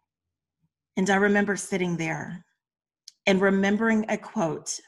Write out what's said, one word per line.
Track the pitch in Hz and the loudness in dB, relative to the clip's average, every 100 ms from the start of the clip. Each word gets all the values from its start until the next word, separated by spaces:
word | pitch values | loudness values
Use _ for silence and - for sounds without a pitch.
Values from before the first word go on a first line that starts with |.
| _ _ _ _ _ _ _ _ _ - | _ _ _ _ _ _ _ _ _ -2
And | 190 | 2
I | |
remember | 190 202 202 202 | 4 4 2 0
sitting | 190 - 190 180 170 | -2 -4 -2 -2 -2
there | 160 151 - 175 - _ _ _ _ _ _ - - | -4 -6 -10 -14 -18 _ _ _ _ _ _ -6 0
and | 190 | 2
remembering | 196 196 196 208 226 220 214 | 4 2 2 2 2 2 0
a | 214 | -4
quote | - 226 165 147 - - | -6 -4 -2 -4 -8 -12